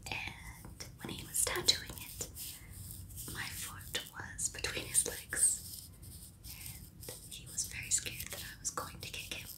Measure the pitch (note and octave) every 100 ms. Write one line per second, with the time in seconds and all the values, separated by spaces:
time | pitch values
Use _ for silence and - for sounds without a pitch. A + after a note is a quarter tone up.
0 | - - - - - - - - - -
1 | - - - - - - - - - -
2 | - - - - - - - - - -
3 | - - - - - - - - - -
4 | - - - - - - - - - -
5 | - - - - - - - - - -
6 | - - - - - - - - - -
7 | - - - - - - - - - -
8 | - - - - - - - - - -
9 | - - - - -